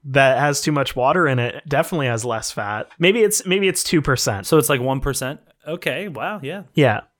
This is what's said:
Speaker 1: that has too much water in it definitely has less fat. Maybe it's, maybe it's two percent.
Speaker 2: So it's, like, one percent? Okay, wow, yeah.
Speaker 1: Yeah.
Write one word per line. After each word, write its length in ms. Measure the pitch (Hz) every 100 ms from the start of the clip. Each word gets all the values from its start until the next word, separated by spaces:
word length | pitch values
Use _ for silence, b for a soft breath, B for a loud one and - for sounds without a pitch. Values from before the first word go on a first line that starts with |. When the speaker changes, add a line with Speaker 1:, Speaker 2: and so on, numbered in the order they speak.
Speaker 1:
that 340 | 143 139 135 127
has 220 | 147 139
too 120 | -
much 240 | 147 131 -
water 320 | 127 175 156
in 100 | 127
it 240 | 120 143 147
definitely 400 | 139 170 170 131
has 160 | 117
less 260 | 120 113 -
fat. 380 | - 104 107 - -
Maybe 240 | 170 226
it's, 240 | 208 - 185
maybe 220 | 190 190
it's 160 | 170
two 180 | - 170
percent. 440 | 143 131 - 101 98
Speaker 2:
So 120 | 160
it's, 100 | 143
like, 120 | 139
one 200 | 127 135
percent? 400 | 139 131 131 151 _ _ 151
Okay, 420 | 170 160 131 202
wow, 320 | 123 160 208
yeah. 220 | 139 190 170
Speaker 1:
Yeah. 280 | - 135 104 -